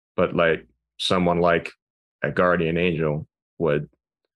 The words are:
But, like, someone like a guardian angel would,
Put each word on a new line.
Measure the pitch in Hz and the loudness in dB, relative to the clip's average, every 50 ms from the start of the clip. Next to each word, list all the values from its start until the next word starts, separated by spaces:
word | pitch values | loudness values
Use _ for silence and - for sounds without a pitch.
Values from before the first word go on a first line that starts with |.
| _ _ _ | _ _ _
But, | - 90 85 - | -2 -2 0 0
like, | 82 85 82 80 76 - _ _ _ _ _ _ - | 2 2 2 0 -2 -4 _ _ _ _ _ _ -8
someone | - - 98 92 90 87 87 85 | -4 -2 0 2 2 2 2 2
like | 85 87 85 82 - - - _ _ _ _ _ _ _ _ _ - | 2 2 2 2 0 -4 -10 _ _ _ _ _ _ _ _ _ -6
a | 73 | -4
guardian | 73 - 92 90 87 87 85 80 82 | -2 0 2 2 2 0 0 -2 0
angel | 85 87 90 82 78 80 78 73 76 78 - _ _ _ _ _ - | 0 0 0 0 0 -2 -2 -2 -4 -6 -10 _ _ _ _ _ -4
would, | 82 78 73 76 76 - _ _ _ _ _ _ _ _ _ | -2 0 0 -2 -4 -6 _ _ _ _ _ _ _ _ _